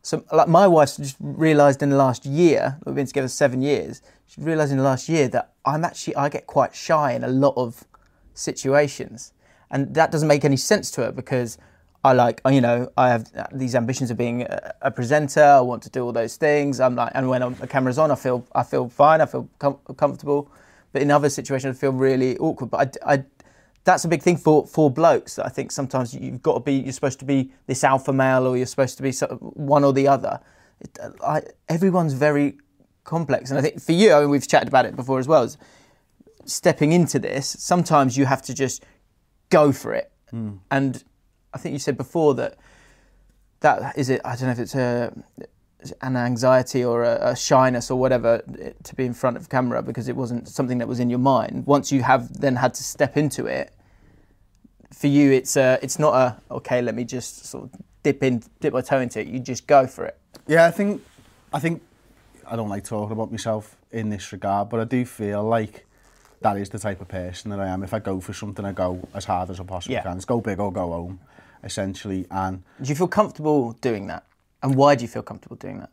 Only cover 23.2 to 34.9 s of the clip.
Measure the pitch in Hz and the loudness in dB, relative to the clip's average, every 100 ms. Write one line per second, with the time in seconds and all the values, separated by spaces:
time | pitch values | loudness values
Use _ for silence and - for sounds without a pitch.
23.2 | 131 _ - _ _ _ - 175 170 160 | -2 _ -20 _ _ _ 2 2 2 0
24.2 | 180 175 156 151 - - 151 131 165 143 | 2 2 4 4 2 2 2 4 4 4
25.2 | - - - - 113 - 131 127 120 131 | -2 -8 -8 -6 -8 -8 -6 -4 -6 -8
26.2 | 131 123 160 135 139 135 127 123 139 - | -12 -4 -2 0 0 -2 -4 -4 -6 -4
27.2 | 131 139 131 _ - 131 139 135 135 135 | -2 -2 -2 _ -8 0 2 2 0 2
28.2 | 131 131 127 127 123 - 127 - 131 131 | 4 4 2 0 -4 -2 -2 -2 -6 -4
29.2 | 143 120 - - 139 147 139 135 139 135 | -6 -6 -12 -10 0 4 4 4 4 2
30.2 | 110 - _ _ _ _ - - - - | 0 -8 _ _ _ _ -20 -16 -18 -8
31.2 | - 156 - - - 160 190 180 165 131 | -4 -4 -6 -20 -6 0 2 2 0 2
32.2 | 151 143 143 - _ _ _ _ - 160 | 2 2 0 -4 _ _ _ _ -6 -6
33.2 | 147 127 131 135 139 - - 165 214 147 | -2 -2 -2 0 0 -2 0 4 8 6
34.2 | 147 143 - - 117 127 117 | 6 0 2 2 4 2 2